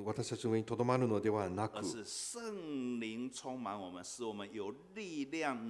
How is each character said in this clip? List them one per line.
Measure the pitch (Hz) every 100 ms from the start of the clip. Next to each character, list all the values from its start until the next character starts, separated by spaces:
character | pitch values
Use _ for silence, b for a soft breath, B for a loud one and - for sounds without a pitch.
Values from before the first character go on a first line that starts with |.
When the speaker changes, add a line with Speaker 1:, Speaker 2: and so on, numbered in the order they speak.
Speaker 1:
私 | 101 110 117
た | 117
ち | 120
の |
上 | 110
に |
と | 110
ど | 117
ま | 123 127
る | 123
の | 104
で | 107
は | 104 95
な | 92 107
く、 | 107
Speaker 2:
而 |
是 | 98 113
圣 | 98 - - 233 226 202 160 143 123 120
灵 | 113 113 127
充 | 127 135 127
满 | 107 104
我 | 90
们， | 90
使 | 90 -
我 | 117
们 | 104 101
有 | 110 98 135 170
力 | 196 196 156 135
量 | 160 151 123 113